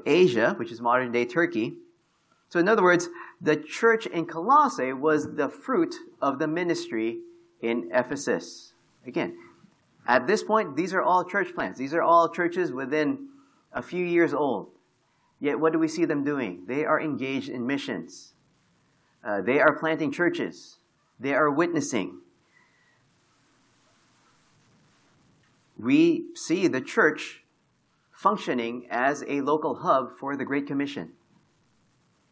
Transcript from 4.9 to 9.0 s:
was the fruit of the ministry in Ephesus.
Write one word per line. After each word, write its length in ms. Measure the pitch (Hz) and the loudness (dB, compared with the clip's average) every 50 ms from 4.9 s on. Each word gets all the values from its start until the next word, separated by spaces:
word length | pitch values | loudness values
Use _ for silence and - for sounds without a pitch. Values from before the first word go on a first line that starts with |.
| 135 | -2
was 420 | 131 139 156 151 151 147 127 - | 0 2 2 2 2 0 -2 -2
the 140 | - 143 131 | -2 -2 -2
fruit 460 | - - - - 262 190 165 - - - - - - _ | -4 -10 -6 -2 0 2 2 0 -2 -10 -16 -20 -10 _
of 160 | - 139 135 135 | -2 -2 0 -2
the 100 | 160 156 | -2 -2
ministry 760 | 156 175 180 170 165 170 - - - 110 110 113 117 - - - - - _ _ _ _ | -2 -2 0 -2 -2 -2 -4 -6 -4 -2 -2 -2 -4 -6 -12 -16 -20 -20 _ _ _ _
in 300 | - 117 117 120 113 - | -4 -2 -2 -2 -4 -2
Ephesus. 840 | - 127 123 - 147 139 - 131 107 85 - - - - - - _ _ _ _ _ _ | -2 -2 -2 -2 -6 -6 -2 -2 -2 -2 -4 -8 -16 -18 -20 -20 _ _ _ _ _ _